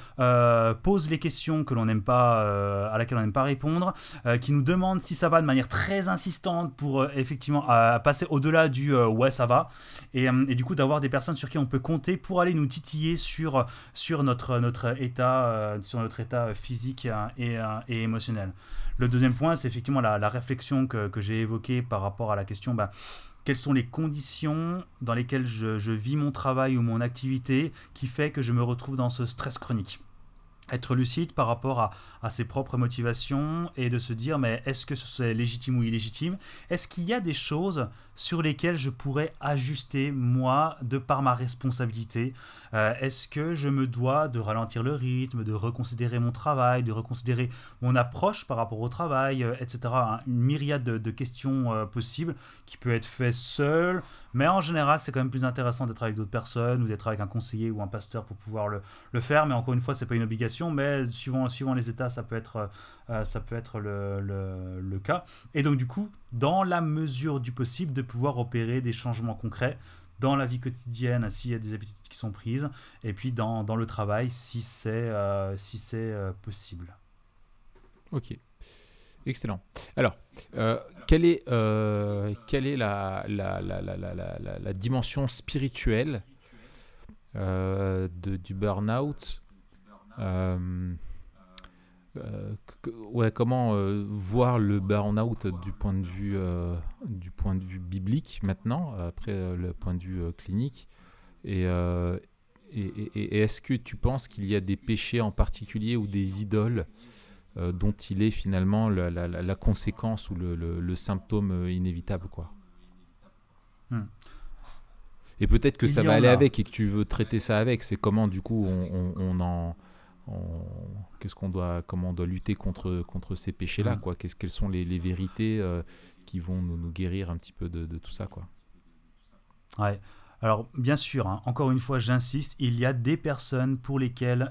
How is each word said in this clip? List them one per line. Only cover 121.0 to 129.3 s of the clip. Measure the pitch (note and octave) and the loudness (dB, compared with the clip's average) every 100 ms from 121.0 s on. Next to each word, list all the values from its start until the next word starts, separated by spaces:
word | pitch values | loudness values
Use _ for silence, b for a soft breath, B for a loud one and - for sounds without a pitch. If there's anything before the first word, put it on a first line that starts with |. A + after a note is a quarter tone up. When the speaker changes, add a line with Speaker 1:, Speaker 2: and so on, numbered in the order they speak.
| F#2+ - | -12 -12
Speaker 2:
qu'est-ce | F#2+ - | -12 -6
qu'on | F#2+ | -4
doit, | F2+ F2 F2 - | -2 -2 -2 -4
comment | F2+ F2+ | -2 -2
on | |
doit | F2 F2 | -2 -2
lutter | F2+ - G2 | -2 -2 -2
contre, | F#2+ F2+ F#2 F2+ | -2 -4 -2 -2
contre | E2+ F2+ - F#2 | -4 -6 -6 -6
ces | - | -6
péchés-là, | - F2 - G#2 A2+ | -6 -4 0 0 0
Speaker 1:
Hmm. | |
Speaker 2:
quoi. | F#2 F2 | -4 -6
Qu'est-ce, | F2+ - | -8 -6
quelles | F2+ | -6
sont | - G2 | -2 -2
les, | F2+ F2 | 0 -2
les | F2+ | -2
vérités, | F2+ F2+ F#2 - A2 A2 | -2 -2 -4 -2 0 0
euh, | F#2 F2 - B B B - | 0 -2 -6 B B B -10
qui | F#2 | -8
vont | E2+ F#2 | -4 -2
nous, | F2 E2+ | -2 -2
nous | E2+ | -4
guérir | E2 F2+ F#2+ F2 | -4 -2 -2 -4
un | E2+ | -6
petit | - | -10
peu | - F2+ | -8 -6
de, | E2+ E2 | -6 -6
de | E2 | -8
tout | - | -10
ça, | - F#2+ | -10 -10
quoi ? | - F2 - - - - - _ _ _ | -10 -16 -18 -20 -20 -20 -20 _ _ _